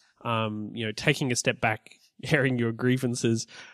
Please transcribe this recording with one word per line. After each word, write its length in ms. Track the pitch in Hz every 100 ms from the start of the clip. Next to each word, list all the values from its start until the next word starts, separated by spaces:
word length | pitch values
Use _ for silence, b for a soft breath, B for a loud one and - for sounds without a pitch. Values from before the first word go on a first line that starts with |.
| _ _
um, 460 | 120 113 110 107 104
you 100 | 117 110
know, 60 |
taking 380 | 107 - 147 139
a 40 | 123
step 240 | 131 110
back, 360 | 117 107 - - _
<laughs> 140 | -
airing 340 | 127 151 135 123
your 140 | 117
grievances, 720 | 113 123 127 127 120 117 113 - B B